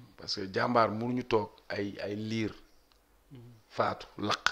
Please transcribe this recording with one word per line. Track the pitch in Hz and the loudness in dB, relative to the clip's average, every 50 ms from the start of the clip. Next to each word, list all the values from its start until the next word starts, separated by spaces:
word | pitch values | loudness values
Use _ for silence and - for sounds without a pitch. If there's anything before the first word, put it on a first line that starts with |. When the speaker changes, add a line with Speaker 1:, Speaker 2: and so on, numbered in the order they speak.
| - - - | -20 -20 -18
Speaker 1:
Parce | - - - - | -12 -8 -6 -4
que | 107 95 95 95 | -4 -4 -2 0
jàmbaar | 113 117 123 120 117 113 104 | 0 2 4 6 6 6 6
mënuñu | 104 107 117 123 123 127 123 | 4 0 -2 -2 -2 -2 0
toog | - 120 110 104 - - - - - | 2 2 2 2 0 -6 -14 -10 -6
ay, | 87 104 101 101 - - 90 | -4 -4 -4 -4 -4 -6 -6
ay | 98 104 | -4 -4
liir | 104 110 110 110 113 110 101 - - - - - - _ _ _ _ _ _ _ _ _ _ | -4 -4 -2 -2 0 0 -2 -4 -8 -14 -20 -20 -20 _ _ _ _ _ _ _ _ _ _
Speaker 2:
Mm. | 139 123 117 123 117 110 - _ | -20 -20 -20 -20 -20 -20 -20 _
Speaker 1:
faatu, | - - 117 107 104 - - - - - | -2 0 2 2 0 -2 -8 -12 -8 -4
laq. | 101 104 104 - - - | -2 -2 -2 0 0 0